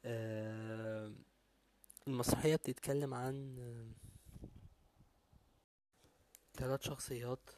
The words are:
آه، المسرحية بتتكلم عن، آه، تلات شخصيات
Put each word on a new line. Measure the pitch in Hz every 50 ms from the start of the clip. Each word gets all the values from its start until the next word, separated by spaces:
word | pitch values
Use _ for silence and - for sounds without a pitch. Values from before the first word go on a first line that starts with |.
| -
آه، | 117 117 113 110 110 110 107 110 110 110 110 110 110 110 110 110 110 110 110 107 107 107 - - - _ _ _ _ _ _ _ _ _ _ - _ - - - 139
المسرحية | 135 123 120 - - - - 156 156
بتتكلم | 160 - - 127 - - - 139 143 147 135 131
عن، | 123 123 131 135 139 139 135 127 127
آه، | 123 120 117 117 113 113 113 - - - - - - - - - - - - - - - - - - - _ - - - _ _ _ _ - - - - _ _ _ _ _ _ _ _ _ _ - - _ _ - _ _ - _ _
تلات | _ - 131 127 135 135
شخصيات | - - 143 - - - 135 120 120 123 127 - _ - -